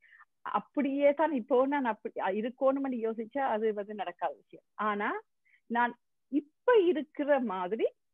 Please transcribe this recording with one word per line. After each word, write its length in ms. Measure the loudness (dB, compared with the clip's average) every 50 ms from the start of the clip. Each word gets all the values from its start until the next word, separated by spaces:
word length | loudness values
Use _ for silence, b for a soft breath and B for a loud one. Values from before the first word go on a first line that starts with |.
| b b b b b b _ _
அப்படியே 760 | -8 -4 -4 -4 -6 _ -2 -2 0 0 2 4 4 4 4
தான் 180 | 4 2 0
இப்போ 340 | 0 -2 -2 2 2 2 2
நான் 180 | 2 0 0 0
அப்படி 560 | -2 -2 -4 -6 -10 -6 -4 -2 -2 -2 -2
இருக்கணும்னு 680 | -4 -4 -4 0 0 2 2 0 -2 -4 -4 -4 -4 -4
யோசிச்சா, 280 | -4 -6 -8 -8 -4 -4
அது 360 | -2 -2 -2 0 0 -2 -2
வந்து 200 | -4 -6 -8 -8
நடக்காத 400 | -8 -8 -8 -8 -6 -6 -6 -6
விஷயம். 280 | -8 _ _ -20 -20 _ _ _
ஆனா, 460 | -4 -2 -2 -2 -2 -2 -2 -4 -6 -8 _ _ _ b b b b b
நான் 320 | -4 -2 0 0 0 -2 _ _ _ _ _ _ -4
இப்ப 500 | -4 -4 -4 _ _ _ 2 6 6 6
இருக்கிற 640 | 6 4 2 0 -2 -6 _ -4 0 2 2 2
மாதிரி 520 | 0 -2 -4 -4 -4 -4 -2 -2 -2 -2 -4 _ _ _